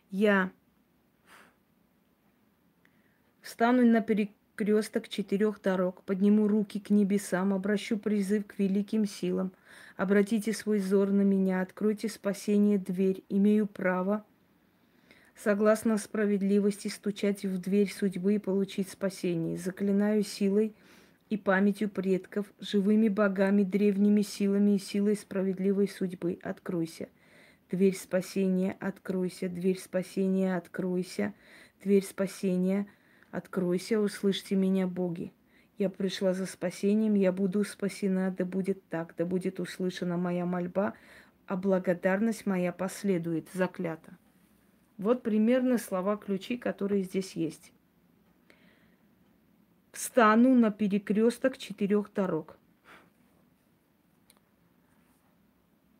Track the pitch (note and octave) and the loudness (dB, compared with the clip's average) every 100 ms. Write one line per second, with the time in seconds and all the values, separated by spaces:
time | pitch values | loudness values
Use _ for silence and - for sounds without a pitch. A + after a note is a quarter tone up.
0 | _ F#3+ G#3+ G3 F#3 - _ _ _ _ | _ 0 4 4 2 -6 _ _ _ _
1 | _ _ _ - - _ _ _ _ _ | _ _ _ -20 -20 _ _ _ _ _
2 | _ _ _ _ _ _ _ _ _ _ | _ _ _ _ _ _ _ _ _ _
3 | _ _ _ _ - - A#3 B3+ A#3+ A3+ | _ _ _ _ -20 0 2 6 6 4
4 | A3 G#3 G#3 - _ - G#3 G#3 G#3+ A3+ | 2 0 -2 -6 _ -6 0 0 0 -6
5 | - - G3+ G3 G#3+ G#3 G3 F#3 F3+ F#3 | -6 -8 -4 0 0 0 -2 0 -2 -4
6 | - F#3+ G#3 G#3+ G#3 G#3+ G3+ G#3 G3+ G#3 | -6 0 4 4 4 2 -2 -6 0 2
7 | G3+ G3+ G3+ F3+ F#3+ G3 G3 G#3 - G#3+ | 4 0 0 -2 0 -2 -2 -2 -2 -4
8 | G#3 G#3+ F#3+ G#3 G3+ - G3 G3 G3+ A3 | -2 -2 0 -2 -4 -4 0 0 0 0
9 | G#3 - F3+ F3+ F#3+ - _ - - - | -2 -2 -4 -2 -4 -8 _ -20 -18 -6
10 | F#3+ G3+ G3+ A3+ G#3+ G#3 - G#3+ F#3+ G3 | 2 4 4 0 -2 -4 -2 -2 2 2
11 | G3 G3+ G3 G3 F#3+ F#3 F#3 - G#3+ G#3 | 4 4 4 4 2 0 -4 -2 -2 -2
12 | A3 - G3+ G3 - G#3 G#3 G#3 F#3 F3+ | -6 -6 -6 -4 0 2 4 2 -2 0
13 | F#3+ F#3+ - G3 G3+ G#3+ G#3 - F#3 F3+ | 0 0 -2 2 4 4 0 -2 -2 0
14 | F#3 G#3+ - _ _ _ _ _ _ _ | 0 -4 -6 _ _ _ _ _ _ _
15 | _ _ _ - A3 G3+ G#3+ G#3+ A3+ G#3+ | _ _ _ -6 -2 2 4 4 2 -2
16 | - G#3+ G#3 G3+ G3 G3+ G3+ G3+ G#3 - | -2 -2 0 0 2 2 2 0 -6 -6
17 | G#3 G3+ G3+ G3+ G3 F#3 F3+ G3+ G3+ - | -6 -2 -2 -2 -4 -4 0 2 2 0
18 | G3+ F3 F#3 G#3 G3+ G3 G3 - F#3+ - | -4 -2 0 0 0 -2 -2 -4 -8 -6
19 | G3 F#3+ F3+ E3+ E3 E3+ F3+ F3+ G3+ G3 | -6 -4 -4 -2 -4 -6 -8 -4 0 0
20 | G#3 G#3+ G3+ - G3 G3+ A3 - - - | 2 0 -2 -2 0 2 0 -6 -20 -20
21 | _ _ _ G#3 - F#3+ G3+ G3+ G#3 G3+ | _ _ _ -4 2 4 4 2 -4 -2
22 | F#3+ F#3 F#3 - G3+ _ F#3+ G#3 G3 G#3+ | -2 -2 -2 -8 -8 _ -4 0 2 4
23 | A3 G3+ G#3 F#3+ G3 G3+ G3 G3 G#3 G3 | 4 2 2 2 2 4 2 2 2 4
24 | G#3 G#3 G3+ - G3+ G3+ G3+ G3+ - G3+ | 4 4 2 -2 0 2 4 2 0 -2
25 | G3+ G#3 - G3 F#3+ F#3 F#3+ G3 G3 - | 0 -2 -4 -4 -2 -2 0 0 0 -2
26 | F#3+ F3+ E3+ - - G3 - F3+ E3 - | -8 -4 -6 -6 -8 -10 -6 -4 -4 -8
27 | - _ _ - - _ _ F3+ G3 F#3+ | -14 _ _ -20 -20 _ _ 0 2 2
28 | - F#3 F3+ G3 F#3+ F#3 F#3+ - G3 F#3+ | -4 -4 -2 -2 0 0 -2 -4 -8 -8
29 | - F#3+ F3+ - F#3+ F3 F#3 F#3 - F#3 | -6 -4 -4 -6 -8 -4 -2 -2 -4 -6
30 | F3+ - F#3+ F#3+ F#3+ F#3 E3+ - F3+ F3+ | -4 -2 0 0 0 -2 -6 -6 -4 -4
31 | F3+ - G#3 - - - - _ G3 G3 | -4 -4 -6 -6 -20 -20 -20 _ 2 2
32 | F#3+ - F#3+ - G3 F3+ F#3 G3 G3+ _ | 2 -4 -6 -4 -2 0 0 -2 -4 _
33 | _ _ _ F3+ - G3+ F3+ F3 - A3 | _ _ _ -12 -6 -4 -2 -2 -2 -2
34 | G#3 - G3+ F#3 - G3 F#3+ F#3+ F#3 F3+ | -2 -2 -2 -2 -2 0 2 0 -2 -2
35 | F3+ E3+ - - _ _ _ - G3 F#3+ | -4 -6 -10 -16 _ _ _ -6 -6 -2
36 | G3 - F#3+ F#3 F#3+ - F3+ - G3 G#3+ | -4 -2 -2 -2 -6 -6 -8 -2 0 2
37 | A3 G#3 F#3+ F#3 G3 G#3 G3+ - G3+ - | 2 4 2 2 0 0 -4 -4 -8 -4
38 | G3+ F#3 F#3+ F#3 F#3 F#3+ F#3+ F#3+ - E3 | -2 0 -2 -2 -4 -4 -4 -6 -6 -8
39 | E3 - E3+ F#3 F#3 F#3 F3+ - F#3 - | -8 -6 -4 -2 -4 -6 -8 -6 -6 -4
40 | F3+ F3 F3+ F3 F3 F3+ F3+ F#3+ G#3+ - | -4 -2 -2 -2 -2 -4 -2 -2 -2 -4
41 | - - - _ - F#3+ G3 F#3 F#3 F3 | -16 -20 -20 _ -8 -4 0 2 2 0
42 | F#3+ F#3+ A3+ G#3+ - F#3 F3+ F3 F#3 - | 2 2 0 -2 -2 -2 -2 -4 -8 -4
43 | G3+ F3+ E3 D#3+ D#3 F#3 F3+ - F3 D#3+ | -2 0 -2 -4 -6 -4 -4 -2 -8 -8
44 | - F3 _ _ _ _ _ _ _ - | -14 -20 _ _ _ _ _ _ _ -6
45 | F#3+ B3 A#3 G#3+ A3 B3+ B3+ B3 - F#3 | -2 0 0 2 4 2 2 0 -2 -4
46 | F#3 G#3 - F#3+ - B3 G3+ F#3+ G3+ G3+ | -2 -4 -4 -6 -4 -6 -6 -4 -2 -2
47 | F3+ F#3+ F#3+ - D#3+ - - _ _ _ | -2 -6 -6 -6 -6 -6 -18 _ _ _
48 | _ _ _ _ _ _ _ _ _ _ | _ _ _ _ _ _ _ _ _ _
49 | _ _ _ _ _ _ _ _ _ - | _ _ _ _ _ _ _ _ _ -12
50 | - - G#3+ A3 B3 B3+ A3+ G#3 G#3 G3+ | -2 4 6 6 6 6 4 2 -2 -2
51 | - G#3 A3+ A#3+ C4 C4 - G3+ G3 G#3 | 0 2 2 2 -2 -4 -10 -4 0 0
52 | G3+ - F#3 E3 D#3+ - _ _ _ - | -2 -4 -2 -4 -6 -16 _ _ _ -20
53 | _ _ _ _ _ _ _ _ _ _ | _ _ _ _ _ _ _ _ _ _
54 | _ _ _ _ _ _ _ _ _ _ | _ _ _ _ _ _ _ _ _ _
55 | _ _ _ _ _ _ _ _ _ _ | _ _ _ _ _ _ _ _ _ _